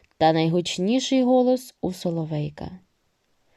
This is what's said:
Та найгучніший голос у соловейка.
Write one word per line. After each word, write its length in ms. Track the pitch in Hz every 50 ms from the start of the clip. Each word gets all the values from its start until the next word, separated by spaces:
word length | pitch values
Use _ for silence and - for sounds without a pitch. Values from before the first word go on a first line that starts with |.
| _ _ _
Та 160 | - 156 160 160
найгучніший 880 | 165 160 165 165 175 175 - - - 180 202 240 262 254 - 269 262 254
голос 520 | 247 254 254 247 247 262 254 - - - _
у 120 | - 185 180
соловейка. 800 | - - 180 165 165 160 156 160 147 147 151 147 - - - 180 185 _ _ _ _ _ _ _ _ _ _ _ _ _ _ _